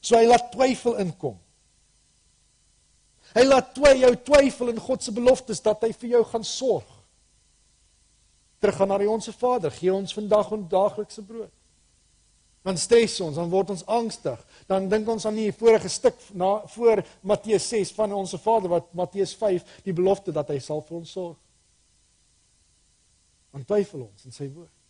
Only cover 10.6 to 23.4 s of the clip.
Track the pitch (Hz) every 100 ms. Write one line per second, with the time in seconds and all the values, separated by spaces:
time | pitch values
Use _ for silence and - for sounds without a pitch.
10.6 | 180 185 202 202 208 - 196 226 208 _
11.6 | _ _ _ _ _ _ _ _ _ _
12.6 | 185 185 - 233 226 - 170 147 170 185
13.6 | 196 190 - 226 233 - 151 120 _ -
14.6 | _ 190 190 214 214 226 220 214 214 -
15.6 | 226 220 170 - 254 - - 190 185 208
16.6 | - - 233 214 - - 185 202 220 202
17.6 | - 226 190 - 214 202 190 180 - 226
18.6 | 185 170 170 170 180 196 190 - 214 180
19.6 | - - - 170 185 196 - 156 143 143
20.6 | - 151 139 170 165 - 180 160 _ _
21.6 | _ _ _ _ _ _ _ _ _ _
22.6 | _ _ _ _ _ _ _ _